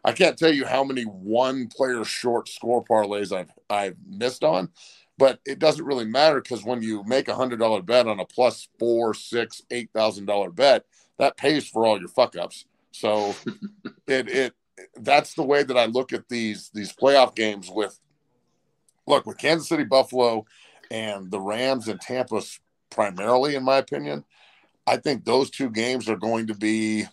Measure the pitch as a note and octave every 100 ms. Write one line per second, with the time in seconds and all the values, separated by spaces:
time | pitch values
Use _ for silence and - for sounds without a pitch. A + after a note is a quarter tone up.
0 | - A#2+ F3 B2 E3 C#3+ B2+ B2+ C#3 C3
1 | A2+ F#2+ F#2+ A#2 C3 C3+ A2+ - C3 A#2+
2 | G#2+ - B2 A#2 - - A2+ A#2+ A#2 A2
3 | G#2 G#2 G2 F#2+ F2+ _ _ G#2 G2+ F2+
4 | F2+ G2 B2 B2 D3+ F3+ F3+ _ - -
5 | _ - C3+ A#2+ - C3+ D#3 D3+ C3+ C3
6 | A2+ B2 D#3 C3+ - A#2 G#2 B2 A2 G#2
7 | G2+ C3 C3 G#2+ B2+ A#2+ A2+ G#2+ F2+ B2
8 | A2+ G2 F#2 - B2 A2+ - _ A#2 A#2
9 | A2+ G#2 - A#2 A2 - _ B2 A2+ A2
10 | A2 G2 G2+ G2+ F#2+ F2 C#3 A#2 _ _
11 | _ - C#3 - C#3 D3+ - A2+ A2+ G#2
12 | F2+ - A#2+ F2+ E2+ - - _ _ -
13 | A2+ G#2+ G2+ G2 A#2 - G2+ _ - _
14 | - C3 A2+ B2 B2 _ _ - F#2 -
15 | A2+ D3 D#3 - C3+ C#3+ C3 B2 A2+ A#2+
16 | B2+ A#2+ _ A#2+ A2 G2 - - F#3 -
17 | C3+ C#3 B2+ - A2 G2+ F#2 F#2+ G2+ -
18 | _ _ _ _ _ _ _ _ _ _
19 | - C#3 A2 - C#3+ E3 D3 D#3+ A2+ C3
20 | B2 B2+ A#2+ A2+ A2 _ - _ _ A2+
21 | A2 G2 F#2+ G2+ F#2+ A2 C3 C3 G#2+ F#2+
22 | - B2+ B2 A2 - - _ _ _ -
23 | G#2 F2+ G#2 B2+ C#3+ C#3 C3 C3+ C3 C#3+
24 | D3 D3 _ _ _ _ _ _ - A#2+
25 | D3+ B2 - B2+ C3 - C3+ A2 A#2+ B2+
26 | G#2+ G#2 A2+ A2+ A2 G#2 G#2+ A2 A2 G#2+
27 | G2